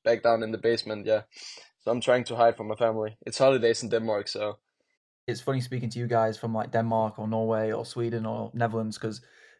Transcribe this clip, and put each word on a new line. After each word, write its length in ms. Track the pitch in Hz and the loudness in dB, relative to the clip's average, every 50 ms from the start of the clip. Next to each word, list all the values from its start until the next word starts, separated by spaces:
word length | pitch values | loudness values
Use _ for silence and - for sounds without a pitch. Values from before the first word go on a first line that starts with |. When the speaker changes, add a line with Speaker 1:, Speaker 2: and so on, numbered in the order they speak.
| - | 2
Speaker 1:
back 180 | 113 117 107 - | 2 2 4 4
down 200 | 117 117 113 113 | 4 4 2 0
in 100 | 110 110 | -2 -4
the 60 | 101 | -2
basement. 460 | - 117 117 113 - 110 107 104 101 | 0 2 0 0 0 -4 -6 -4 0
Yeah, 180 | 107 110 107 107 _ - - - - - - - - _ _ | 0 0 0 0 _ -18 -20 -18 -18 -18 -18 -20 -20 _ _
so 100 | - 110 | -4 -2
I'm 100 | 120 123 | -2 0
trying 240 | 113 127 123 127 120 | 2 2 2 2 2
to 120 | - 117 | 0 2
hide 200 | 117 117 117 117 | 4 4 4 4
from 120 | - 107 107 | 2 -4 -6
my 60 | 107 | -4
family. 440 | - 120 113 110 110 107 107 110 - - | 0 0 0 0 0 -4 -6 -8 -10 -12
It's 100 | - - | -6 0
holidays 460 | - 135 135 135 123 113 117 113 - 123 | 4 4 6 6 6 4 2 2 2 -2
in 80 | 104 | -2
Denmark, 360 | 117 113 113 113 107 101 104 | -2 -2 0 0 -2 -2 -4
so. 280 | - - 104 104 104 104 - _ _ _ _ _ _ _ _ _ _ _ _ - | -6 -6 -4 -4 -4 -6 -8 _ _ _ _ _ _ _ _ _ _ _ _ -8
Speaker 2:
It's 160 | - 117 - - | -6 -6 -4 -2
funny 180 | 139 135 131 | -2 -2 -2
speaking 300 | 123 - 131 123 117 110 | -2 -4 -4 -4 -4 -4
to 80 | - 120 | -4 -4
you 80 | 120 | -2
guys 320 | 117 120 113 113 110 107 - | 0 2 2 2 2 0 -2
from, 160 | - 113 113 | -4 -4 -2
like, 160 | 110 107 - - | -2 -2 0 0
Denmark 460 | 113 113 113 117 110 110 107 - - | 0 2 2 2 2 2 0 -2 -4
or 100 | 107 110 | -4 -2
Norway 440 | 113 113 113 113 113 110 110 110 107 | 0 0 0 2 2 2 0 0 -2
or 120 | 110 117 | -4 -6
Sweden 400 | - - 123 117 117 117 113 110 | -6 -6 -4 -4 -2 -2 -2 -4
or 260 | 110 113 113 110 110 - | -4 -4 -6 -6 -6 -4
Netherlands, 420 | 117 117 113 110 113 110 110 107 | -2 -2 0 0 -2 -4 -4 -6
'cause 240 | - - 113 107 123 - _ _ - - - - | -6 -6 -8 -8 -8 -14 _ _ -20 -20 -20 -20